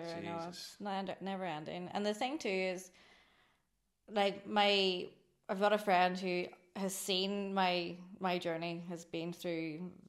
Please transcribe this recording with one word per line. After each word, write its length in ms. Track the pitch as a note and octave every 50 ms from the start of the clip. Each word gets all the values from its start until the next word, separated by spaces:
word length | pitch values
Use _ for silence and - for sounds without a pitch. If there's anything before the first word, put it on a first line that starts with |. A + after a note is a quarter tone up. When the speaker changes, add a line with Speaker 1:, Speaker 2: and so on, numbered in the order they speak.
| E3 E3+ E3
Speaker 1:
I 60 | E3+
know, 160 | E3+ E3+ E3+ E3 E3
Speaker 2:
Jesus. 20 | F3 F3+ - - - -
Speaker 1:
it's 80 | -
not 120 | G3+ G#3 G3
end-, 200 | F#3+ G3 F#3 - -
never 220 | F3+ G3 G3 F#3 F#3
ending. 440 | F3 D3+ D3+ D#3+ - D#3+ F3+ F3+ E3+ -
And 120 | G3+ G#3
the 80 | G#3 G#3
thing 240 | G#3+ C#4 B3+ D4
too 120 | D#4+ - G#3+
is, 420 | F#3+ F#3 F#3 F#3 F3+ F#3 - - - - - - - - _ _ _ _ _ _ _ _ _ _ _ _ _ _ _ _ _ -
like, 340 | G#3+ G#3 G3+ G3+ F#3+ - -
my, 600 | G3+ G#3+ G#3 G3+ G3+ G3+ G3 F#3+ F#3+ F3+ F3+ - - - _ _ _ _ _ _ -
I've 100 | G#3 F#3+
got 140 | G#3 G#3 G#3+
a 40 | G#3
friend 380 | G#3 G#3+ F#3 F3 F3+ F#3 F#3
who 280 | F#3 G3 F#3 F3 F3+ F3+ - - - _ _ -
has 180 | G3+ G3 F#3+ G3
seen 600 | - - - F#3+ F3+ F#3+ G3 G3+ G3+ G3 G3 G3
my, 420 | G3 F#3 F3+ F3+ F3 E3+ F3 F3 F3+ - F#3 G3 -
my 180 | F#3+ F3+ F3+
journey, 460 | F3+ - F3 E3 E3 E3+ E3+ E3+ E3+ E3+ F3+
has 160 | F3 E3 E3+
been 280 | - - E3 E3 F3 E3+
through 560 | - - F3+ E3+ D#3+ E3 D#3+ D3+ D#3+ F3+ F3+ - - -